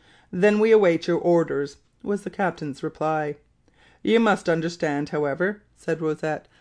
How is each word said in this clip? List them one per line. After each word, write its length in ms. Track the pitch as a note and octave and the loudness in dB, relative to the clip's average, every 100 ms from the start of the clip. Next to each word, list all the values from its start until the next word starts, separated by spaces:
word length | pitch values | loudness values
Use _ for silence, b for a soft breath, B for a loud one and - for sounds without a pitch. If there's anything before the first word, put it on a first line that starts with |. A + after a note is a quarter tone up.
| b b b | b b b
"Then 280 | F3+ G3+ G#3 | 0 2 4
we 120 | A3 | 4
await 360 | A3 G3 E3 - | 6 6 2 0
your 100 | E3+ | 0
orders," 600 | F3 E3+ D#3+ C#3 C#3+ - _ _ | 2 2 2 -2 -6 -8 _ _
was 180 | - G3+ | -6 -6
the 80 | G3 | -6
captain's 540 | - F#3+ E3 D3+ C3+ | -4 -4 -2 -8 -8
reply. 540 | D#3 - D3+ D#3 D3+ D3 _ _ _ b b b | -8 -4 -2 -2 -4 -8 _ _ _ b b b
"You 160 | - A3 | 0 2
must 280 | A3+ F#3 - | 4 2 0
understand, 640 | E3 E3 E3+ D#3+ C#3+ D3 | -2 -2 -4 -4 -4 -4
however," 540 | D#3 D3 C3+ F3+ G#3 _ _ | -4 -2 -2 -4 -4 _ _
said 260 | - D#3+ | -6 -4
Rosette, 460 | D#3+ D3+ D#3 D3+ - b | -4 -4 -4 -6 -10 b